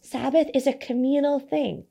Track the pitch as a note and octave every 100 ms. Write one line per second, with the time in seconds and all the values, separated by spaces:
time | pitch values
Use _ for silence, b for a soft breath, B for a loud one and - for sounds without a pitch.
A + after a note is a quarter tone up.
0 | - B3+ B3+ C4 - C4+ C4+ C4+ - B3
1 | B3+ C#4+ C#4+ C#4+ C#4 D4+ B3+ E3 -